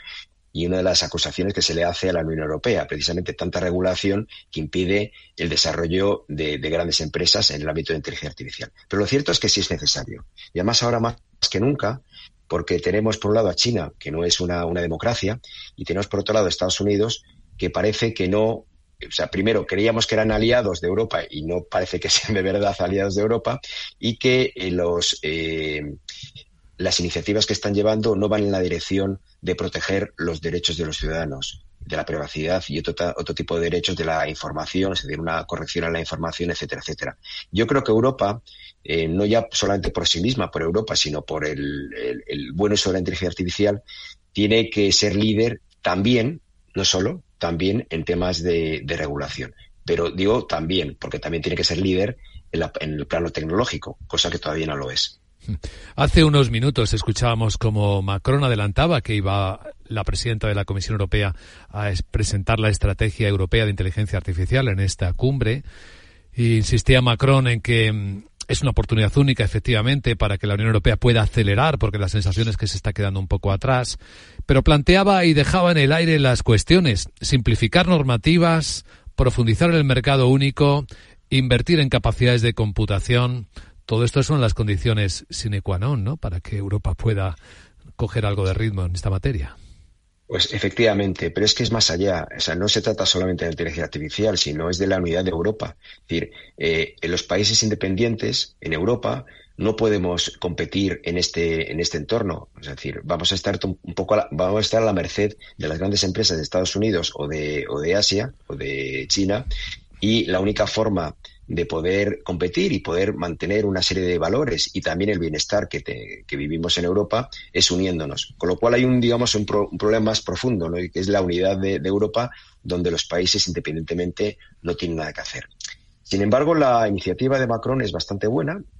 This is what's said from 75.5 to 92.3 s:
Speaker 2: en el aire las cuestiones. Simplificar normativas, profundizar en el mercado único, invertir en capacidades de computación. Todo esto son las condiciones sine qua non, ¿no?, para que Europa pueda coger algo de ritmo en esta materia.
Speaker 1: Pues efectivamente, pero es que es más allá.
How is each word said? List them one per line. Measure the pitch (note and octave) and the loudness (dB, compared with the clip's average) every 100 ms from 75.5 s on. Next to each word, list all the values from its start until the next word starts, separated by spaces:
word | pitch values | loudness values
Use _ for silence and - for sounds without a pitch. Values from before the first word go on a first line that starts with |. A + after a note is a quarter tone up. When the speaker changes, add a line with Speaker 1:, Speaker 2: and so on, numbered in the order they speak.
| F#3 F3 | 4 6
Speaker 2:
en | D#3+ | 6
el | C#3 | 6
aire | D#3+ E3 D#3 | 6 4 6
las | C3+ B2 | 4 4
cuestiones. | - G#2+ - F3+ D#3+ G2 - - | 4 4 6 6 6 2 -2 -8
Simplificar | - C3 A#2+ A2 A2+ E3+ F3 | 0 2 2 2 4 4 6
normativas, | E3+ C3 B2 D#3+ E3+ E3+ D#3+ D3 - - - - - | 4 4 2 4 4 6 4 0 -6 -10 -20 -18 2
profundizar | B2+ B2 A2+ G#2+ E3+ | 2 4 2 4 4
en | E3 | 4
el | |
mercado | C#3 B2+ B2 C3+ B2+ | 4 2 4 4 6
único, | C3+ C#3 - C#3+ C#3+ - - - - _ | 6 4 4 4 4 0 -14 -20 -20 _
invertir | C3+ B2+ A#2+ - E3+ | 0 4 2 4 4
en | C3 | 4
capacidades | B2+ - - B2 A#2+ | 2 2 4 4 4
de | A#2 | 2
computación. | A2 G#2+ G2 G#2 G2 - B2 B2 B2 G2+ - - - | 2 0 0 0 0 2 2 2 -2 -8 -16 -20 -20
Todo | - A2+ | -2 2
esto | A#2+ - | 2 2
son | - D3+ | 2 4
las | A2+ | 2
condiciones | - G#2+ G2 A#2 G#2+ G2 - - | 2 0 0 2 2 0 -2 -8
sine | - A2 G2+ | -8 -4 -4
qua | - F2+ | -2 -2
non, | A#2+ C3+ | 0 0
¿no?, | G2 D#3+ | -2 -4
para | G#2 F2 | -4 -6
que | - G2+ | -6 -6
Europa | G2 G2+ - | -2 -2 -2
pueda | F2+ A2+ G2+ F#2+ D#2+ - - - _ - - | 0 0 0 -2 -4 -14 -20 -20 _ -20 -6
coger | G#2+ A#2+ G#2 | -4 -2 -2
algo | G2+ F#2+ | 0 0
de | |
ritmo | F#2 A2+ F#2+ | 0 0 -2
en | F2 | -2
esta | F2+ G#2 | -2 -2
materia. | F#2+ - C#2+ C2+ - - - - _ _ _ _ | 0 0 -2 -6 -10 -20 -20 -20 _ _ _ _
Speaker 1:
Pues | - - | -2 0
efectivamente, | G#2 G2 - A2+ G2+ G2+ F2+ E2+ | 0 -2 2 4 4 0 -2 -2
pero | - G#2 | 0 0
es | |
que | - | 2
es | A2+ | 0
más | A2+ - | 2 2
allá. | F2+ G2 E2+ D#2 | 2 0 0 -4